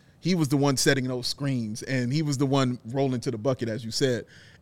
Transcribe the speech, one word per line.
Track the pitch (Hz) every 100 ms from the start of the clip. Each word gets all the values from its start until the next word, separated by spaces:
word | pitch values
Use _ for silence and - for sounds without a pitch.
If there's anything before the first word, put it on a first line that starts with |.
| _ _
He | 160
was | 185 143
the | 143
one | 143 131
setting | 156 139 127
those | 123 117
screens, | - 143 127 110 113
and | - 131 123
he | 151
was | 147 131
the | 139
one | 139 127 123 110
rolling | 135 139 123
to | 131
the | 117
bucket, | 135 127 113
as | 107
you | 113
said, | - 135 117 - - - -